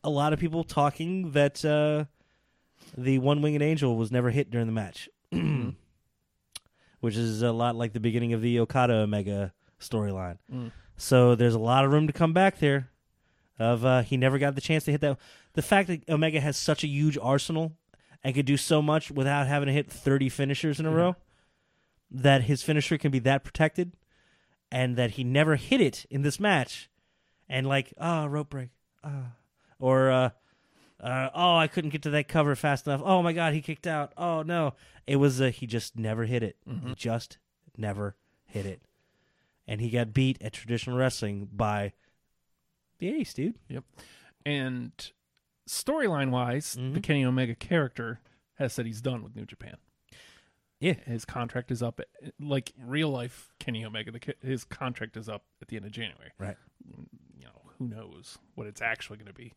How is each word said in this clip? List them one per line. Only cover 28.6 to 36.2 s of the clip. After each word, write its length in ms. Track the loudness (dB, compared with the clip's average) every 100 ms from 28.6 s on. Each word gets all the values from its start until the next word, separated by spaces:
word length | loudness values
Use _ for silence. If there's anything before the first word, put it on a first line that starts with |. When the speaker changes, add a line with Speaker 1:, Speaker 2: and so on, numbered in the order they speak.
| -12 _ _ _
Speaker 1:
uh, 200 | -12 -10 -10 -14 _ _ _ _
or, 320 | 2 4 6
uh, 200 | 4 2 -2 _ _ _ _ _ _
uh, 280 | -6 -4 -4
"Oh, 220 | 2 4 6
I 100 | 4
couldn't 220 | 0 -4
get 120 | -4
to 80 | -2
that 180 | -2 2
cover 280 | 2 2 2
fast 300 | 0 0 -2
enough. 160 | -2
Oh 180 | 2 4
my 100 | 4
God, 200 | 0 0
he 60 | 0
kicked 260 | -4 -8 -4
out. 260 | -4 -6 -4
Oh 260 | -2 -2
no." 320 | -2 0 0 -4 -20 -16 0
It 100 | 4
was, 240 | 4 4
uh, 100 | 0
he 160 | 0 -6
just 300 | -6 -6 -6
never 260 | -4 -2